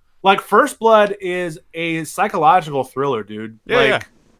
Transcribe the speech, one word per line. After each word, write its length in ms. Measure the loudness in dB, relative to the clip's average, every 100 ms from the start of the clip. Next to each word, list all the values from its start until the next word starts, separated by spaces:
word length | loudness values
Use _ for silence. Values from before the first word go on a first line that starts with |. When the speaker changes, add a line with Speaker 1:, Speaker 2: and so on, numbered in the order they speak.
| _ _
Speaker 1:
Like, 180 | 2 2
First 380 | 2 2 2 0
Blood 380 | 4 4 4 -2
is 380 | -6 -6 -6 -10 _
a 300 | -8 -6 -6
psychological 800 | -8 -6 -4 2 4 4 2 -6
thriller, 380 | -6 -4 -4 -4
dude. 340 | -6 -12 -14 -16
Speaker 2:
Yeah, 120 | -2 0
Speaker 1:
Like, 120 | 2
Speaker 2:
yeah. 120 | 0 -6 _ _